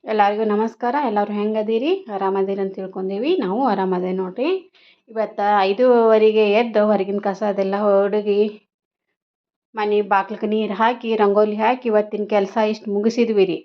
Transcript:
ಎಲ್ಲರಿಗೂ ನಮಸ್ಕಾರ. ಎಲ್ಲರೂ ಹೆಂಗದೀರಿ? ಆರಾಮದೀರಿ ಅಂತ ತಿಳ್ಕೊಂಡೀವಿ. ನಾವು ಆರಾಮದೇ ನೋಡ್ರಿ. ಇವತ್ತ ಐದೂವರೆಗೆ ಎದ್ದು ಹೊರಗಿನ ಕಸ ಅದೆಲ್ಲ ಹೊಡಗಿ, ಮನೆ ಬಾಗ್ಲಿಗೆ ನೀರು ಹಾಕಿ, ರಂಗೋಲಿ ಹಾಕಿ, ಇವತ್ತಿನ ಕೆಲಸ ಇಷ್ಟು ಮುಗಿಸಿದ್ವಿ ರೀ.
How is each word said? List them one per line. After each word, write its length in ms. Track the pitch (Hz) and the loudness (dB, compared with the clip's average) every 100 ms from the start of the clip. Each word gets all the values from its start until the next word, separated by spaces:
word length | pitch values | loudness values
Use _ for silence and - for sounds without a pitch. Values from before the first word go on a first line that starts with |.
ಎಲ್ಲರಿಗೂ 400 | - 220 202 208 | -4 0 0 0
ನಮಸ್ಕಾರ. 500 | 220 208 226 - 240 269 | -2 0 -2 -4 -4 -2
ಎಲ್ಲರೂ 280 | 269 208 208 | -2 -2 -2
ಹೆಂಗದೀರಿ? 600 | 208 208 220 214 226 277 381 240 | -2 -4 -4 -2 -2 -2 -4 -6
ಆರಾಮದೀರಿ 520 | 202 190 196 196 196 | -4 -2 -2 -2 -2
ಅಂತ 140 | 196 | -6
ತಿಳ್ಕೊಂಡೀವಿ. 560 | 190 190 190 190 196 262 370 | -6 -12 -8 -8 -4 -2 -2
ನಾವು 240 | 202 208 247 | -2 -2 0
ಆರಾಮದೇ 460 | 196 190 180 185 | 0 -2 -2 -4
ನೋಡ್ರಿ. 380 | 185 185 180 285 381 - _ _ _ _ | -4 -6 -4 -4 -4 -8 _ _ _ _
ಇವತ್ತ 300 | 220 208 - 202 208 | -6 -6 -2 0 2
ಐದೂವರೆಗೆ 840 | 190 196 254 240 226 220 220 214 208 | 2 2 4 6 6 6 6 4 4
ಎದ್ದು 300 | 208 233 214 208 | 2 2 0 2
ಹೊರಗಿನ 340 | 202 190 202 | 2 0 -2
ಕಸ 220 | 202 185 | -4 -4
ಅದೆಲ್ಲ 320 | 208 202 190 202 | -4 -2 -2 0
ಹೊಡಗಿ, 600 | 208 196 202 214 208 202 214 - _ _ _ _ _ _ _ _ _ _ _ | 2 2 2 0 0 0 0 -2 _ _ _ _ _ _ _ _ _ _ _
ಮನೆ 240 | 220 214 208 | -6 0 0
ಬಾಗ್ಲಿಗೆ 440 | 196 196 196 208 214 | 2 0 0 -6 -2
ನೀರು 260 | 214 214 | -2 -2
ಹಾಕಿ, 360 | 202 226 240 233 220 | 0 0 0 -4 0
ರಂಗೋಲಿ 400 | 202 202 214 208 | 2 4 2 2
ಹಾಕಿ, 300 | 220 254 247 | 0 0 0
ಇವತ್ತಿನ 380 | 214 208 208 208 | 0 0 -6 -2
ಕೆಲಸ 300 | 208 196 226 214 | 0 0 -2 -2
ಇಷ್ಟು 200 | 214 - | -2 -4
ಮುಗಿಸಿದ್ವಿ 560 | 202 214 226 220 214 185 | -2 0 0 0 2 2
ರೀ. 120 | 156 | 0